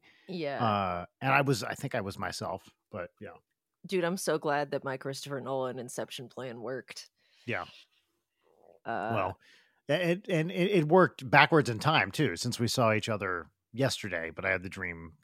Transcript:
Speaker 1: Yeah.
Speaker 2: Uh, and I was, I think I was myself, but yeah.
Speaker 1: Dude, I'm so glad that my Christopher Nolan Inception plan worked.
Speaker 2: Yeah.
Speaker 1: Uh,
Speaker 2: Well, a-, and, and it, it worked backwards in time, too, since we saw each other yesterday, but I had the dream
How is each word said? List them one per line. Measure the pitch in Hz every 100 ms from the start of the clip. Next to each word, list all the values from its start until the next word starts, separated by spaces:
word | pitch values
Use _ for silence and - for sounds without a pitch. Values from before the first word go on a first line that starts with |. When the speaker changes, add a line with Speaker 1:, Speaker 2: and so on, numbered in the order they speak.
| - _ -
Speaker 1:
Yeah. | 185 143 131
Speaker 2:
Uh, | 113 101 95 87 87 _
and | 135
I | 135
was, | 139 117
I | 117
think | 110 135
I | 120
was | 98 98
myself, | 92 - 90 92 - _ _
but | 98 87 _
yeah. | 98 82 _ _ _ _ 170
Speaker 1:
Dude, | 185
I'm | 170 185
so | - 156
glad | 156 143 143
that | 139
my | 139 131
Christopher | 139 135 143 139
Nolan | 120 135 131 127
Inception | 123 - 113 - 120
plan | - 127 117
worked. | 113 131 - - - _ _ _ -
Speaker 2:
Yeah. | 98 85 - - _ _ _ _ _ 82 _ - 85
Speaker 1:
Uh, | 110 113 107
Speaker 2:
Well, | 113 92 95 _ - _ _ -
a-, |
and, | 156 170 180 -
and | 170 160
it, | 185 180
it | 196 151
worked | 185 170 - 131
backwards | 143 147 160 120
in | 110
time, | 139 156 98
too, | 123 135 85
since | 123 110
we | 117
saw | - 113
each | 107 107
other | 104 95 87 80 _ _
yesterday, | 113 131 - 104 85 82
but | 80
I | 95
had | 95
the | 92
dream | 95 90 85 82 80